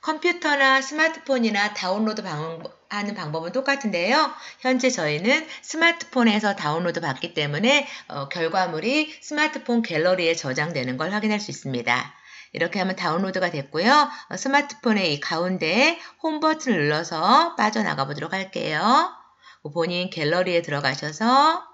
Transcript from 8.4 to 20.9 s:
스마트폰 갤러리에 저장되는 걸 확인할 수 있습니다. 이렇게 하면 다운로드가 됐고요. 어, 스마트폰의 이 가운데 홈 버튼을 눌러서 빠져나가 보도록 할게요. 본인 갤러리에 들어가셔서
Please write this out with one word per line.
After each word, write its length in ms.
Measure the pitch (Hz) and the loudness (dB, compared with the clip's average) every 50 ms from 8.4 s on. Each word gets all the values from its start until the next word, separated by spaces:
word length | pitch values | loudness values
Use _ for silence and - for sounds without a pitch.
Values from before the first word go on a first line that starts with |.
| 165 165 175 190 185 170 165 156 170 220 269 311 302 302 - - | -2 0 2 0 0 0 -2 -2 -2 0 2 2 0 -2 -6 -18
스마트폰 600 | - - 302 294 302 302 302 269 - - 240 233 226 | -12 -8 -2 0 0 0 -2 -6 -2 0 2 2 2
갤러리에 520 | - 175 151 160 180 185 185 175 165 165 | 0 0 2 4 4 4 4 2 0 0
저장되는 640 | 165 - 139 131 139 151 165 170 143 123 127 127 131 | 0 -2 -4 -2 -2 -2 -2 -2 -4 -4 -4 -4 -4
걸 160 | 156 175 202 | -4 -2 -2
확인할 260 | 214 208 214 214 208 | -2 0 0 0 0
수 120 | 208 - | -2 -6
있습니다. 640 | 143 - - - 131 120 117 123 120 127 - 147 - - _ - - - - _ _ | -10 -10 -8 -6 -6 -4 0 0 0 0 0 -6 -12 -20 _ -20 -20 -20 -20 _ _
이렇게 260 | - 170 180 - 208 | -4 -4 -2 -2 -2
하면 160 | 185 190 185 | -2 -2 -2
다운로드가 560 | 185 185 170 156 175 196 190 180 185 180 175 | -2 -2 -2 0 0 0 -2 -2 -2 -2 -2
됐고요. 580 | 170 147 139 - - 156 175 226 277 302 294 - - - - _ | -2 -4 -8 -6 -4 0 4 6 6 6 4 2 -2 -12 -12 _
어, 80 | - 185 | -10 -6
스마트폰의 760 | - 269 269 285 285 285 - - - 233 214 202 190 165 147 | -4 2 2 2 2 0 -8 -4 0 2 2 2 2 0 0
이 60 | 143 | -2
가운데 800 | - - 170 160 175 180 185 175 175 156 175 220 269 311 339 330 - - - _ | -2 -4 -2 -2 -2 -2 -2 -2 0 0 2 4 4 2 2 -2 -10 -18 -20 _
홈 180 | - 320 311 302 | -4 -4 -2 0
버튼을 400 | 311 311 311 311 - 269 220 170 | 0 0 0 0 0 -2 0 2
눌러서 760 | 147 147 151 151 170 160 180 156 165 190 240 294 330 339 339 | 2 2 2 0 -2 -4 -4 0 4 6 6 6 6 4 0
빠져나가 520 | - 208 214 220 226 214 175 151 147 135 143 | 0 0 0 0 0 -2 -2 -2 -2 -4 -4
보도록 260 | 147 156 - 165 185 | -4 -8 -6 -6 -6
할게요. 800 | 190 190 190 - - - 151 156 151 175 214 254 294 330 359 - - - _ _ _ _ - - _ _ 151 147 | -6 -6 -6 -6 -6 -4 -4 -2 0 2 4 4 4 2 0 -4 -12 -20 _ _ _ _ -20 -20 _ _ -10 -4
본인 360 | 170 165 185 175 175 180 185 | -2 -2 -2 -2 -4 -4 -4
갤러리에 540 | - 165 151 147 160 180 185 180 175 233 254 | -4 -4 -2 0 2 2 0 2 0 0 0
들어가셔서 1000 | - 147 143 143 135 | 0 -4 0 0 0